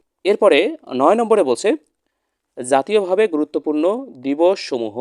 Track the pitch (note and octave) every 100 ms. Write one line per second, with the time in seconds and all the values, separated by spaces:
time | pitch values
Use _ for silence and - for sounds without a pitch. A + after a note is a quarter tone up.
0 | _ _ F3+ G#3 G#3 D3 G#3+ D#4+ - B2+
1 | C#3+ A3 A3 G#3+ C#3+ A#2+ G3+ D4+ _ _
2 | _ _ _ _ _ - B2 C3+ C#3 F3+
3 | F3+ F#3 A3 D3+ D3+ D#3+ D#3 D3+ E3+ A#3
4 | C4+ B2+ C3 C#3+ F3 F#3+ - B2+ A2+ G#2+